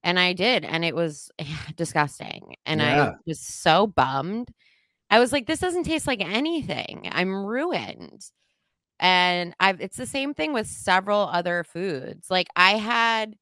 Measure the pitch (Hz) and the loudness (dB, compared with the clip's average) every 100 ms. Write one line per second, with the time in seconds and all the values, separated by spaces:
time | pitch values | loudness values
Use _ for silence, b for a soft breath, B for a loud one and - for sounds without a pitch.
0 | 175 180 180 180 214 240 151 165 165 156 | 0 2 2 2 2 2 0 -2 -2 0
1 | 165 143 - - 147 156 - - 165 160 | -2 -4 -16 -12 -10 -10 -10 -6 -2 0
2 | 143 - - - - - - 156 147 147 | 0 -2 -14 -14 -16 -12 -4 0 4 4
3 | 143 - - 156 - - 175 160 208 165 | 2 -2 -8 -8 -8 0 4 6 4 2
4 | 131 135 160 220 247 - _ _ _ _ | 2 0 -4 -6 -10 -16 _ _ _ _
5 | _ 220 240 277 233 311 370 359 320 320 | _ 4 6 2 -2 -2 -2 -2 -2 -2
6 | 285 233 170 214 302 339 240 135 - - | -2 -2 -2 -2 -2 -2 -4 -6 -6 -10
7 | - - 185 190 196 240 339 220 101 - | -6 -2 -2 -2 -4 -4 -2 -4 -6 -12
8 | 85 - - _ _ _ _ _ _ _ | -16 -18 -20 _ _ _ _ _ _ _
9 | 185 180 180 180 175 - 190 185 196 - | 2 4 4 2 -4 2 2 2 -8 -8
10 | 254 277 277 294 311 262 214 - - 185 | -6 -4 -4 -4 -2 -2 -4 -6 0 2
11 | 190 208 185 175 175 175 170 170 190 143 | 2 0 0 -2 -2 -4 -4 -6 -6 -6
12 | - - - 185 180 - 185 214 214 233 | -8 -14 -4 -2 0 6 6 6 0 2
13 | 226 226 220 214 | 2 0 -4 -10